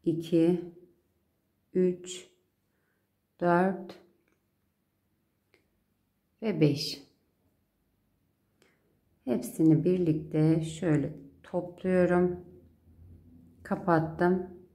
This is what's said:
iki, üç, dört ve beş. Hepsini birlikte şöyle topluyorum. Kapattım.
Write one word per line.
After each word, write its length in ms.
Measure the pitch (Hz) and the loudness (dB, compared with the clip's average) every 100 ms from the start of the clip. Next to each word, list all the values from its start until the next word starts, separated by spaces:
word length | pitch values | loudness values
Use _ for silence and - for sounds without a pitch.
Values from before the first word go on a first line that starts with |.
iki, 580 | - 160 - 165 165 180 - - - _ _ _ _ _ _ _ _ | -2 -4 0 2 2 2 -4 -18 -20 _ _ _ _ _ _ _ _
üç, 540 | 185 180 180 - - - _ _ _ _ _ _ _ _ _ _ _ | 0 0 -2 -12 -16 -16 _ _ _ _ _ _ _ _ _ _ _
dört 580 | 175 175 190 185 - - _ _ _ _ _ _ _ _ _ _ _ _ _ _ _ _ _ _ _ _ _ _ _ _ | 2 2 2 -2 -12 -18 _ _ _ _ _ _ _ _ _ _ _ _ _ _ _ _ _ _ _ _ _ _ _ _
ve 200 | 220 165 | -4 2
beş. 420 | 151 - - - - _ _ _ _ _ _ _ _ _ _ _ _ _ _ _ _ _ _ _ _ _ - | 2 2 -6 -10 -18 _ _ _ _ _ _ _ _ _ _ _ _ _ _ _ _ _ _ _ _ _ -4
Hepsini 580 | 233 - - 160 156 | -4 -4 2 4 4
birlikte 800 | 180 180 165 156 - 156 156 165 | 2 0 0 -2 -2 0 2 2
şöyle 520 | 160 - 180 147 143 - - - | -2 -6 0 0 -2 -10 -20 -20
topluyorum. 1040 | - 180 175 - 185 185 175 180 180 180 - - - _ _ - - - - - - - | -8 -6 -6 -8 0 2 4 4 2 -2 -12 -20 -20 _ _ -20 -20 -20 -20 -20 -20 -20
Kapattım. 840 | - 202 - 165 160 - 175 185 - - - | -8 -6 2 2 0 0 0 0 -4 -16 -20